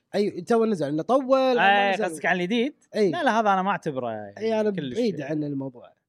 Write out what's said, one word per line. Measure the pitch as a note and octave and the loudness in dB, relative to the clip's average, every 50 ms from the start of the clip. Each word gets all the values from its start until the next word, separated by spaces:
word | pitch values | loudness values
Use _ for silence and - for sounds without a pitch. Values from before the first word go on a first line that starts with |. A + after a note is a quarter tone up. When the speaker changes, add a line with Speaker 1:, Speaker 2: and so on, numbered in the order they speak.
| _ _ - | _ _ -2
Speaker 1:
أيوة، | F#3+ G#3 G3+ - E3+ | -2 -2 -2 -2 -6
تو | F3+ - A#3 A3+ A3+ | -2 0 2 2 2
نزل، | A3 A3 E3 D3+ | 2 0 -2 -2
إنه | C3+ D3 D#3 D#3+ | -2 -2 -4 0
طول | - A#3 C#4 C4+ B3 C4+ | 2 0 2 2 4 2
عن | C4+ C4 C4 B3+ | 4 4 2 2
ما | A#3+ F#3 G3 G3+ G3+ G3+ G3+ | 4 4 4 4 4 4 2
Speaker 2:
إيه، | F#3+ | 0
Speaker 1:
نزل. | F3+ G#3+ | 0 -2
Speaker 2:
قصدك | F#3 - F#3 - | -4 -4 -2 0
على | F#3+ F3 F#3 F3 | 0 0 0 0
الجديد؟ | F3 A3+ A#3+ A3+ D4 - _ _ _ - | 0 0 0 0 0 -4 _ _ _ -2
Speaker 1:
إيه. | G#3 G#3+ F#3+ | 0 0 0
Speaker 2:
لا، | - F4 E4 | 0 0 0
لا، | C4 G#3+ A3+ | 2 2 2
هذا | A3 G#3 G3 | 2 2 2
أنا | F#3+ F#3 | 2 2
ما | G3 | 0
أعتبره | G3 E3+ - E3 C#3+ C3 B2 A#2 A2 G#2+ G#2 G2+ G2+ - | -2 -2 -4 -6 -6 -4 -4 -4 -6 -6 -8 -12 -10 -6
Speaker 1:
إيه، | G#3 A3 A3 G#3+ | -4 -2 0 0
أنا | G#3+ G#3+ | 0 0
Speaker 2:
كلش، | G3+ F3+ D3 C3 A#2+ G#3 | 0 -2 -4 -6 -2 -2
Speaker 1:
بعيد | B3+ A3+ F3+ D3 | -2 -2 -2 -4
عن | C#3+ C3+ D#3+ D3+ D3+ | -6 -6 -4 -4 -4
الموضوع. | D3 C#3+ C3+ C3+ C3+ B2 B2 G2+ E2+ _ _ _ | -4 -4 -6 -6 -8 -10 -14 -20 -20 _ _ _